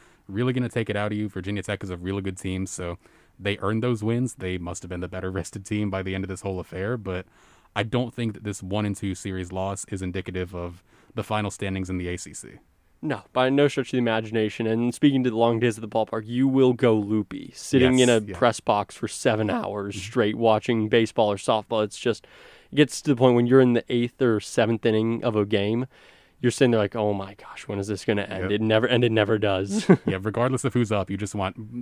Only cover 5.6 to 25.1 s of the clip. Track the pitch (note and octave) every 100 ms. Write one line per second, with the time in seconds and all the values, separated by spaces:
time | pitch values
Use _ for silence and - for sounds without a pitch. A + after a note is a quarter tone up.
5.6 | F#2+ G#2+ G#2 F#2+ F#2+ F#2+ F#2+ F#2+ G2 F#2
6.6 | F2 F#2 G2+ B2 G2 F#2 - _ _ _
7.6 | _ G#2 G#2+ B2 B2 - A#2 G2 G#2 G2+
8.6 | F#2+ G2+ G#2 G2 G2+ F2+ G2 F#2+ F2+ F#2
9.6 | F#2+ G2 - F#2+ F#2 F#2 F#2 F#2 F2+ F#2
10.6 | F2 E2+ _ _ _ - G#2 G#2+ G#2 -
11.6 | G2 F#2+ F#2 F#2 F2 F2+ D#2 C#2+ A1 -
12.6 | _ _ _ _ D#3 A2+ - B2+ C3 C#3
13.6 | C#3+ C#3 B2+ B2+ A#2+ A2+ A2 A2+ G#2+ -
14.6 | A2+ A2+ A#2+ - D3+ C3+ B2 A2 A#2 A#2
15.6 | A#2+ A2 A2 A2 G#2+ A2+ A2 A#2+ C3+ C3
16.6 | B2+ A#2+ B2 A2 G2+ A2 G#2 - - -
17.6 | - C3+ B2+ B2+ B2 A#2 G#2 F#2 B2 A2+
18.6 | - G#2 G2+ - A2 - B2+ A2 G#2+ A#3+
19.6 | G2+ G#2 G2+ G2+ F#2+ B2 G#2+ A2+ A2+ G#2+
20.6 | - A#2 G#2+ A#2 A2+ - G#2+ G2+ - A2
21.6 | G#2+ A2 G#2+ - A#2+ G#2+ - - - -
22.6 | _ C3+ C#3+ - D#3 B2 B2+ A#2+ A#2+ C3
23.6 | B2+ A#2+ - B2 A#2+ - B2+ G#2+ - -
24.6 | A2 A2+ A#2 A2 A2+